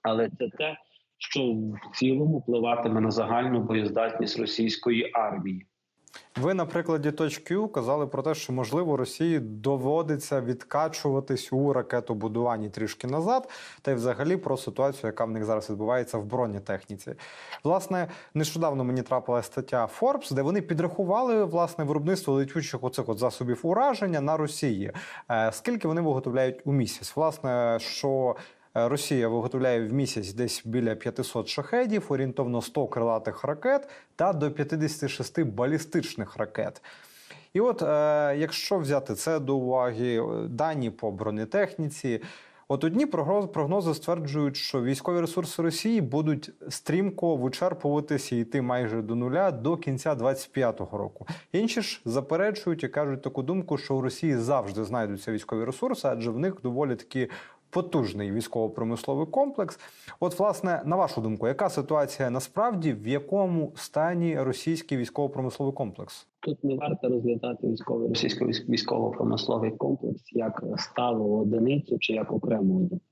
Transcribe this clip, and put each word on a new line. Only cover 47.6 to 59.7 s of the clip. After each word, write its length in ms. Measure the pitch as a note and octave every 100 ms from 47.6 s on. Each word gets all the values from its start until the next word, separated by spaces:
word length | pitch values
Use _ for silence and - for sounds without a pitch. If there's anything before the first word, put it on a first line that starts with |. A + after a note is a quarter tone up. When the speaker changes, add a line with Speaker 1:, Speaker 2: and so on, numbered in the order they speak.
| F#3 F3 D3 D3 D3 C#3+ - A#2+
Speaker 2:
і 40 |
йти 220 | A2+ C#3
майже 400 | B2 B2 A#2 A2+
до 120 | A2
нуля 360 | A#2 B2 D3+ G3
до 260 | C3 C3 E3
кінця 380 | D3 C3 -
двадцять 380 | C3+ B2 C3+ -
п'ятого 460 | - B2 A2 F2+ G#2
року. 280 | G2+ - - E3 -
Інші 300 | F3 A3+ A#3
ж 180 | G3+ -
заперечують 800 | A#2 B2 C3+ E3 G3+ G#3 F3+ E3
і 40 | C3+
кажуть 340 | D3 D3 C3+
таку 200 | - C#3
думку, 360 | C3 F#3 F3 C#3
що 180 | - C3+
у 40 |
Росії 360 | C3 C3 E3 B2+
завжди 480 | A2+ C#3 G2+ G2
знайдуться 480 | G2+ A#2+ G#2+ G2 A2+
військові 320 | G#2+ - A2+
ресурси, 440 | A#2 - B3+ A#3+ C#3
адже 200 | B2 A#2
в 80 | A#2
них 180 | F#3 F#3+
доволі 340 | B2 B2 D3 A#2+
таки 320 | - C3 B2+ - - - _
потужний 580 | F3+ F#3 D#3+ G#2+ G2 G#2
військово-промисловий 960 | G#2+ A2+ A#2 A2 A2+ A2+ A#2 - C#3 D#3+
комплекс. 520 | B3+ C#4 C#4 F3+